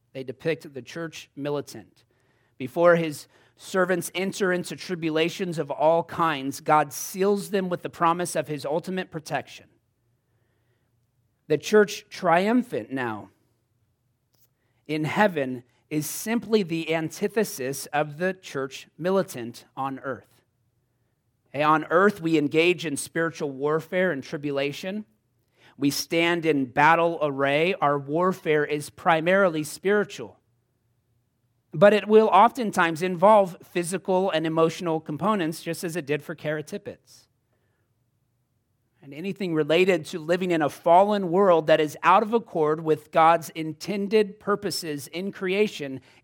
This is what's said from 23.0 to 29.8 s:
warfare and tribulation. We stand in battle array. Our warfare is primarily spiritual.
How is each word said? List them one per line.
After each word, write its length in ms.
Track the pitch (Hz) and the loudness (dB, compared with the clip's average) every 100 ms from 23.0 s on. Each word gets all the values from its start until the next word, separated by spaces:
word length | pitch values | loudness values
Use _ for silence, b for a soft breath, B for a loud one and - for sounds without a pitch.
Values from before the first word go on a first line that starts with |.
| - 170 165 156 151 | -6 -4 -4 -4 -8
warfare 600 | 131 147 156 156 185 185 | -4 -2 -2 -2 -2 -2
and 140 | 143 | -2
tribulation. 800 | 127 160 147 139 143 143 185 208 214 _ _ _ _ b b b | -6 -8 -6 -4 -4 -6 -8 -10 -12 _ _ _ _ b b b
We 120 | 139 | -2
stand 540 | 139 - 165 170 175 | -2 -2 0 0 0
in 220 | 160 147 131 | 0 0 0
battle 520 | 143 151 165 170 165 | 4 6 6 2 0
array. 520 | 151 135 139 143 170 | -2 0 0 2 0
Our 240 | 190 147 143 | 0 0 0
warfare 640 | 139 156 185 180 165 151 | -2 -2 0 -2 0 0
is 260 | 147 151 143 | 0 -4 -8
primarily 720 | - 185 165 165 190 196 156 | -4 0 2 2 2 2 0
spiritual. 760 | 151 - | -6 -6